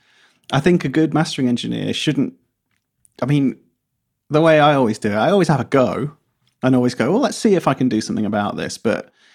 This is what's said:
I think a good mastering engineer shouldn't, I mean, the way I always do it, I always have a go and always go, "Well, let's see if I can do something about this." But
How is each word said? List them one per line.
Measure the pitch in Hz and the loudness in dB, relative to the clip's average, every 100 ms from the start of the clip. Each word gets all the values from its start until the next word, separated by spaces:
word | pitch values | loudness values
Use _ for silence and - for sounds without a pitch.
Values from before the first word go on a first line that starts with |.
| _ _ _ _ - | _ _ _ _ -4
I | 147 | 0
think | 180 180 | 2 0
a | 135 | 0
good | 147 156 | -2 0
mastering | 151 160 - 127 | 0 -2 -2 -2
engineer | 123 117 113 104 | -2 -4 -6 -6
shouldn't, | - - 147 113 - _ _ _ _ _ _ _ - | -4 -2 -2 -4 -8 _ _ _ _ _ _ _ -6
I | |
mean, | 123 147 131 113 _ _ _ _ _ _ - | -2 0 0 -4 _ _ _ _ _ _ -2
the | 151 | 2
way | 165 156 | 4 6
I | 147 | 4
always | 139 120 107 | 4 0 -2
do | 107 | -2
it, | |
I | 104 135 | 0 2
always | 202 170 | 2 2
have | 139 | 0
a | |
go | 117 135 117 87 147 - _ _ _ _ | 0 0 0 -2 -8 -12 _ _ _ _
and | 127 131 | 0 2
always | 123 | 0
go, | - 123 | 0 0
"Well, | 208 | 0
let's | 269 - | -2 0
see | 226 | 0
if | 180 151 | 2 0
I | |
can | 135 127 | 0 0
do | 107 | -2
something | - 110 104 | -2 -4 -2
about | 104 101 - | -2 -4 -6
this." | 82 - | -8 -4
But | 113 - - _ _ | -4 -4 -6 _ _